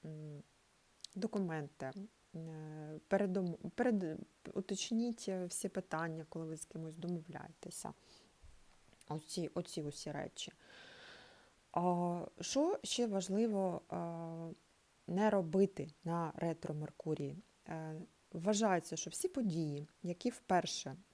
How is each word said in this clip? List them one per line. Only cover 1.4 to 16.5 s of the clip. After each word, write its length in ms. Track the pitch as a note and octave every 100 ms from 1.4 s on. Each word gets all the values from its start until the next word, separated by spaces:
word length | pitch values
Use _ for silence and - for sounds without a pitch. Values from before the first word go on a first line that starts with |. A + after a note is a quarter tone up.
| F#3 D#3+ C#3+ - C3 F#3+ G#3 _ _ E3
е, 640 | D#3+ D#3+ D#3 D#3 D3+ D#3 -
передом-, 600 | G3 G3+ F#3 F3+ E3 - -
перед-, 420 | A#3+ G#3+ F3 D#3 - _ -
уточніть, 720 | - F#3+ G3 - A3+ A#3+ A3+ -
е, 160 | F#3+ F3
всі 240 | - F#3+
питання, 560 | F#3+ F3+ D#3 E3 D#3+ D#3
коли 160 | E3 D#3+
ви 120 | D#3+
з 80 | -
кимось 320 | - D#3+ D#3
домовляєтеся. 960 | F3 F3 D#3+ F3 - D#3+ - - - - - - - _ - - - - - - -
Оці, 420 | D3+ - - E3
оці 280 | - E3+ -
усі 300 | D3 C#3+ -
речі. 400 | D3 - - - - - - - - - - - - - _ _
А, 540 | - F3+ F3 F3 F3 - -
що 380 | - C4+ D#4+ G#4
ще 240 | - - A#3+
важливо, 760 | G3 F#3 G3 A3+ G3+ F#3+ E3+ -
а, 600 | F3 E3+ E3 E3 E3 E3 - _ _ _ _ -
не 220 | F3 G#3+
робити 580 | G#3 E3 F#3 G3 - D3+ -
на 300 | E3 E3+ D#3+ -
ретро 400 | E3